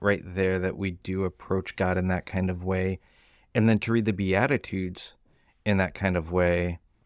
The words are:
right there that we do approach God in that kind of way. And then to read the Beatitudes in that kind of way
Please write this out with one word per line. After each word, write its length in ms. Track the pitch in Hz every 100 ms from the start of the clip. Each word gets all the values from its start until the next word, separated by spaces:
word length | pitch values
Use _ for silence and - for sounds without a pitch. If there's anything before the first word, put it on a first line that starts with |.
right 220 | 104 92
there 340 | 90 92 92 92
that 200 | 92 -
we 140 | 95
do 320 | 90 - 92
approach 520 | 92 - - 95 - -
God 220 | 92 92
in 100 | 92
that 180 | 92 -
kind 240 | 95 92
of 140 | 90
way. 360 | 92 92 95 92 _ _ _ _ _
And 140 | - 110
then 100 | 110
to 120 | 113
read 140 | 117 107
the 60 |
Beatitudes 1040 | 95 95 92 135 131 - 95 92 92 - - _ _ _ _
in 120 | 110 98
that 180 | 92
kind 220 | - 98 90
of 160 | 80
way 480 | 90 87 87 87 87 _ _